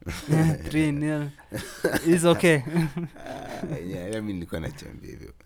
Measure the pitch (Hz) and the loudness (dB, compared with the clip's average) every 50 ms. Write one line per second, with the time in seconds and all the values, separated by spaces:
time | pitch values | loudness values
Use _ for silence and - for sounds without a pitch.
0 | - - - - - - 156 160 160 160 151 143 - - 147 156 156 151 143 143 | -8 -8 -8 -6 -2 2 4 4 4 4 2 0 -2 -2 0 2 2 2 0 0
1 | 151 151 151 151 147 143 - - - - - - - - - - - 165 - - | 0 -2 -2 -2 -4 -6 -8 -12 -16 -12 -10 -10 -10 -10 -6 -2 -2 0 0 2
2 | - 170 170 175 160 175 170 165 - 175 160 143 123 151 156 170 165 147 - 175 | 4 4 6 6 8 6 6 6 6 6 6 6 2 0 0 2 2 0 0 -4
3 | 170 143 - - - - - - - - - - - - 160 - 85 92 92 90 | -6 -6 -8 -12 -12 -12 -10 -10 -10 -10 -10 -8 -8 -6 -6 -6 -6 -6 -6 -6
4 | 87 95 110 110 107 104 98 87 85 - - 82 82 - - - - - - - | -4 -4 -4 -4 -2 -2 -4 -4 -4 -6 -6 -6 -4 -6 -8 -10 -12 -14 -14 -14
5 | - - - - - - - - - | -14 -14 -14 -14 -16 -16 -18 -16 -10